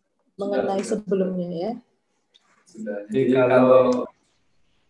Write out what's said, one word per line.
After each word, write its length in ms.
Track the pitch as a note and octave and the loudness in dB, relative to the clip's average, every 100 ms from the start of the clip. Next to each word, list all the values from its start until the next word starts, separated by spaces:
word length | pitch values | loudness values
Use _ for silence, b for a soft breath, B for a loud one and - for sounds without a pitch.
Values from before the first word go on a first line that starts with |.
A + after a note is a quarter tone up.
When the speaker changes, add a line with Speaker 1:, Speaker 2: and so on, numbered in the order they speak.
| _ _ _ - | _ _ _ -10
Speaker 1:
Mengenai 400 | G3+ G3 G3 G3 | -4 -2 -2 -4
Speaker 2:
Sudah, 0 | |
sudah. 200 | - G#3+ | -4 -6
Speaker 1:
sebelumnya 440 | - G3 F#3 F#3 F3 | -2 -2 -2 -4 -6
ya. 200 | E3+ G3 B3 - _ _ _ _ _ _ _ _ - - G#2 - | -6 -8 -8 -16 _ _ _ _ _ _ _ _ -14 -10 -10 -6
Speaker 2:
Jadi 200 | C3+ B2+ C3+ | -2 0 2
kalau 720 | B2 B2+ B2+ C3 B2 B2 - _ _ _ _ _ _ _ _ | 4 4 6 6 4 0 -6 _ _ _ _ _ _ _ _